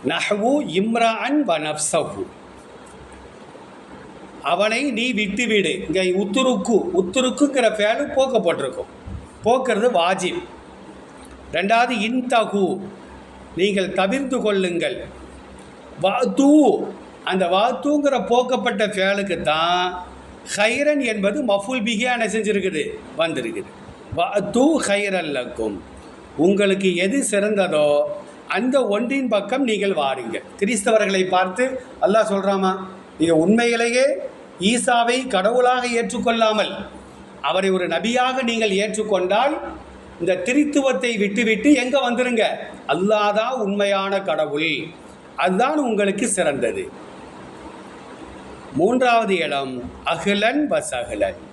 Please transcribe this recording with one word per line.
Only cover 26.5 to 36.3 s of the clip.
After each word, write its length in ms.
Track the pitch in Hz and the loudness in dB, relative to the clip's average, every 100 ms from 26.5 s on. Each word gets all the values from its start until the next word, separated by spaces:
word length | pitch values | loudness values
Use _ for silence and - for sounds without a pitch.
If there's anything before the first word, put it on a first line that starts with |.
| 196 202 196 190 170 | 4 2 2 2 2
எது 280 | 196 277 - | 0 0 0
சிறந்ததோ 720 | 202 208 208 180 156 151 147 147 - - - - | 0 0 0 2 2 4 2 0 -4 -12 -20 -4
அந்த 380 | 175 247 269 226 | -2 0 2 2
ஒன்றின் 420 | 202 233 277 254 | 0 0 -2 0
பக்கம் 340 | 208 196 262 | -2 0 -2
நீங்கள் 300 | 262 214 196 | 0 0 0
வாருங்கள். 500 | 165 139 127 117 101 - - | 0 0 -2 -6 -8 -10 -4
கிறிஸ்தவர்களை 720 | 202 226 240 220 202 196 185 | -2 0 2 4 4 2 2
பார்த்து 540 | 180 185 185 254 - - - | 2 0 0 -2 -2 -10 -2
அல்லாஹ் 280 | 165 220 208 | 2 4 2
சொல்றாமா, 460 | 196 196 196 190 185 - - - - | 0 0 0 0 -2 -8 -16 -20 -2
நீங்க 160 | 165 | 2
உண்மையிலேயே 680 | 160 175 226 240 233 233 247 277 - - - - - | 4 4 4 4 2 2 2 2 0 -8 -14 -20 -2
ஈசாவை 640 | 190 240 220 240 240 254 262 | 0 2 2 2 2 0 0
கடவுளாக 640 | 190 190 247 247 254 247 | 0 2 4 4 2 0
ஏற்றுக்கொள்ளாமல் 960 | 233 202 233 233 | -2 -2 -2 0